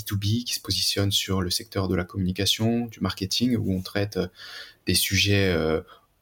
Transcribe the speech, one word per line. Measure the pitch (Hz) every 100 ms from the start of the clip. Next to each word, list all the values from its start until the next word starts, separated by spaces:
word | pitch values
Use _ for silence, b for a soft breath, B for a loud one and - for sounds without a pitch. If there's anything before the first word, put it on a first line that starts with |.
two | - 101
B | 101 117
qui | 123
se | -
positionne | - 92 - - 101
sur | 98 - 95
le | 90
secteur | - - 101 95
de |
la | 92
communication, | 90 101 92 92 98 - 110 117 117
du | -
marketing, | 95 - 95 - 123 117
où | 98
on | 92
traite, | 92 104 101 92
euh, | 92 B B B B B -
des |
sujets, | 90 - 98 98 101 95
euh, | 85 80 80 B B _ _